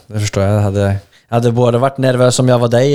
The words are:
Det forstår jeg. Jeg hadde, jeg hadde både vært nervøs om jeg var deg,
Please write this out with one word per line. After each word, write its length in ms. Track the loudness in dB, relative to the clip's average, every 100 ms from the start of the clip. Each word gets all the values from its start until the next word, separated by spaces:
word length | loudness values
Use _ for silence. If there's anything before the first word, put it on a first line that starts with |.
| -10
Det 100 | -8
forstår 200 | -4 -2
jeg. 80 | 0 0
Jeg 80 |
hadde, 220 | 0 0 -2
jeg 460 | -2 -8 _ -6
hadde 200 | -2 0 0
både 240 | 0 2
vært 160 | -2 -2
nervøs 400 | -2 2 0 2
om 80 | 2
jeg 120 | 2
var 100 | 2
deg, 240 | 2 2